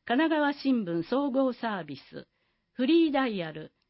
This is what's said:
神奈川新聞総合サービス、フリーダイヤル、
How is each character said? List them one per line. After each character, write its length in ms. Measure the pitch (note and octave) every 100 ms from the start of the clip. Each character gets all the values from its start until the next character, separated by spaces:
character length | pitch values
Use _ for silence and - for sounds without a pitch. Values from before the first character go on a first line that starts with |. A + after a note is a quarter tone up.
神 240 | - B3 D#4+
奈 20 |
川 220 | D#4 C#4+
新 300 | C#4+ C4+ B3
聞 180 | F3+ E3+
総 260 | E3 C4 C#4+
合 220 | B3+ C4
サ 260 | A#3+ A#3 G3
ー 60 |
ビ 120 | D3 C3+
ス、 300 | - D#3+ - _ _ _ _
フ 140 | - B3+
リ 240 | E4 D#4+
ー 20 |
ダ 140 | C4+ C4
イ 120 | G3+
ヤ 120 | D#3+
ル、 200 | D#3 D#3+ _